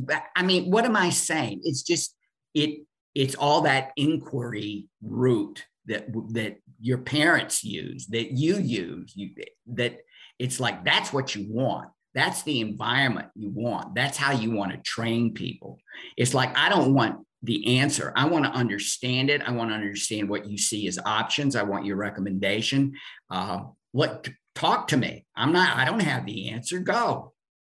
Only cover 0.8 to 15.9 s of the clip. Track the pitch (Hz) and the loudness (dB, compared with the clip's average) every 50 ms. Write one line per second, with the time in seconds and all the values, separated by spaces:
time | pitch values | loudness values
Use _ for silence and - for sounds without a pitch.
0.8 | 233 247 220 208 180 175 131 - - - 160 156 131 107 101 90 - 160 135 127 | 4 4 4 4 4 4 2 0 0 0 0 0 0 -2 -4 -4 -4 -4 -4 -4
1.8 | - - 170 156 - - - _ _ _ _ _ _ _ _ 151 147 156 151 147 | -2 0 0 0 0 -4 -8 _ _ _ _ _ _ _ _ 0 0 0 -2 -6
2.8 | - - _ _ _ _ _ 143 135 131 - - - 147 151 165 156 147 135 135 | -12 -20 _ _ _ _ _ 0 0 0 0 0 4 4 4 6 6 6 4 4
3.8 | 131 - - 147 139 156 160 143 - - 139 123 120 120 107 104 104 104 104 101 | 2 -2 -2 0 2 2 2 0 -2 -4 -6 -6 -4 -4 -6 -6 -6 -6 -6 -8
4.8 | - - _ _ 107 107 110 117 127 127 120 104 98 71 - - - - _ _ | -10 -14 _ _ -12 -6 -2 2 4 4 4 4 2 -2 -6 -14 -18 -20 _ _
5.8 | _ 104 107 - - - 107 113 - 107 113 113 107 101 98 - _ - - _ | _ -6 -6 -6 -6 -6 -6 -6 -6 -4 -4 -4 -4 -4 -6 -10 _ -20 -20 _
6.8 | 110 123 127 123 127 - 135 151 151 170 165 123 - - - - - 107 92 80 | -2 0 0 0 0 0 2 4 4 6 6 4 2 0 -2 -4 -2 -4 -6 -6
7.8 | - - 92 92 - 92 110 117 117 - 131 127 151 165 196 202 170 127 117 98 | -6 -8 -10 -10 -8 -4 -2 -2 -2 -2 0 2 2 2 2 2 2 0 0 -2
8.8 | 85 87 82 85 - - - 95 101 - - - - - - _ _ 117 120 - | -4 -6 -8 -10 -12 -14 -12 -12 -10 -10 -10 -14 -16 -16 -16 _ _ -8 -4 -2
9.8 | 120 117 - - - _ _ - - - _ - 127 127 - - 127 113 95 92 | -2 -2 -2 -6 -14 _ _ -20 -20 -20 _ -6 -4 -4 -2 0 0 -2 -2 -2
10.8 | 90 147 160 208 208 - 139 135 131 - - 104 98 104 110 120 135 113 85 - | 0 2 2 2 0 0 -2 -2 -2 -2 -4 -6 -6 -4 -2 0 0 0 0 -2
11.8 | - - _ _ _ _ _ 131 151 175 175 - - 156 143 117 110 107 104 - | -6 -12 _ _ _ _ _ 0 0 0 0 -2 -4 -2 -2 -2 -2 -2 -4 -4
12.8 | 107 117 123 135 139 127 104 80 73 - _ 107 107 101 95 101 117 120 104 90 | -2 0 2 2 2 2 2 -2 -6 -10 _ -10 -10 -8 -6 -4 -2 -2 -2 -4
13.8 | - - - 120 135 139 - - 139 139 139 117 110 113 113 104 98 92 92 - | -6 -6 -2 -2 -2 -2 -2 0 0 0 2 0 0 0 0 0 -2 -4 -4 -6
14.8 | - - - - 113 113 113 117 120 110 92 - 92 87 - - - - - - | -8 -8 -6 -4 -2 0 2 2 2 0 0 -2 -6 -8 -8 -8 -12 -16 -18 -18
15.8 | _ - | _ -20